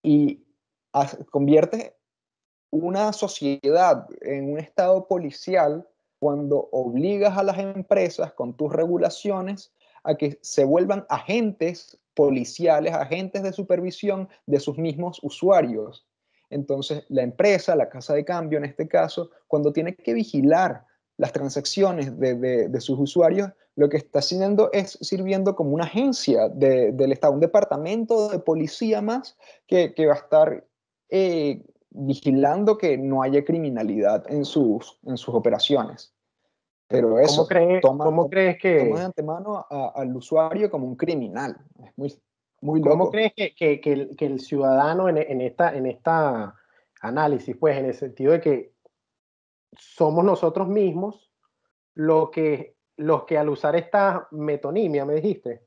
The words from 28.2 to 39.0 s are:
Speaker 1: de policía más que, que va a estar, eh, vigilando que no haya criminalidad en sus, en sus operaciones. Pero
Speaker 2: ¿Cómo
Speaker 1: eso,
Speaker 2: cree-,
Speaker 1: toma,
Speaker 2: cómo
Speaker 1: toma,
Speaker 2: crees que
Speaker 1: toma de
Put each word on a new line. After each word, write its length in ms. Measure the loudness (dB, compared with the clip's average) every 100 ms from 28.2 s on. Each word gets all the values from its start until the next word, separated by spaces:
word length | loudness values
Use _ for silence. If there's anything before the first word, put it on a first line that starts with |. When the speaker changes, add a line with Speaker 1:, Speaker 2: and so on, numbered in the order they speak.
| 0
Speaker 1:
de 100 | -2
policía 640 | -2 -2 -2 -4 -2 0
más 360 | -2 -4 -8 _ -20 -20 _
que, 260 | 2 2
que 120 | 2 2
va 60 |
a 40 | 2
estar, 480 | 2 4 4 0 _ _ _ _ _
eh, 520 | 0 2 0 -2 -4 -12 _ _
vigilando 840 | -8 -4 -2 2 4 4 2 2 2
que 200 | 0 0
no 240 | 0 -2
haya 220 | 2 2
criminalidad 800 | 2 -2 -2 -4 -2 2 2 2 -2
en 140 | -4 -2
sus, 520 | 2 2 0 -4 _
en 140 | -10 -8
sus 180 | -2 0
operaciones. 800 | 2 0 2 0 0 -10 -20 _ _ _ _ _ _ _ _
Pero 220 | 0 2
Speaker 2:
¿Cómo 100 | 4
Speaker 1:
eso, 280 | 4 4 2
Speaker 2:
cree-, 340 | 4 4 6
Speaker 1:
toma, 240 | 4 4 0
Speaker 2:
cómo 160 | 2
Speaker 1:
toma, 60 | 0
Speaker 2:
crees 260 | 2 2 2
que 240 | 2 4 4
Speaker 1:
toma 140 |
de 60 | 0